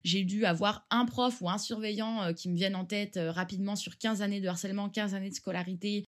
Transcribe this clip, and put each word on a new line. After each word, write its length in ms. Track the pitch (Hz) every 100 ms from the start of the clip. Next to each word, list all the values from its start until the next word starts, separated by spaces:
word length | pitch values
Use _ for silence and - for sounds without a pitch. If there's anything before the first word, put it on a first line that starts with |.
j'ai 200 | 175 185
dû 220 | 185 202 214
avoir 400 | 165 202 208 -
un 140 | 233 247
prof 360 | - 247 247
ou 80 | 175
un 80 | 202
surveillant, 640 | - 226 220 208 220 226
euh, 100 | 180
qui 160 | 170 180
me 80 | 170
viennent 200 | 190 190
en 100 | 180
tête, 320 | 208 202 190
euh, 140 | 165
rapidement 440 | 170 180 190 196 208
sur 220 | - -
quinze 240 | 226 214
années 180 | 202 202
de 80 | 190
harcèlement, 400 | 175 196 196 202
quinze 280 | 202 208 196
années 160 | 196
de 40 | 190
scolarité 680 | - 180 180 185 208 208